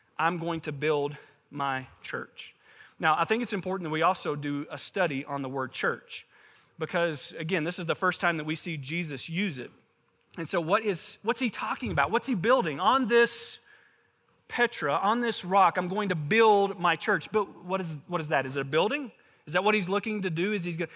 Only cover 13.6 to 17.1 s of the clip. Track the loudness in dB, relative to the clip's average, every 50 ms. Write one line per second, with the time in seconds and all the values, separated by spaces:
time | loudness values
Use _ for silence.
13.6 | _ -20 -20 -20 _ _ _ _ _ _ _ _ _ _ _ _ _ -6 -2 0
14.6 | 0 0 0 -2 0 0 0 2 2 2 2 2 0 -2 -2 -4 -2 2 4 6
15.6 | 6 6 6 2 0 -2 -2 -2 0 0 -2 -2 0 2 4 6 8 8 8 8
16.6 | 6 2 0 0 2 2 2 2 2 0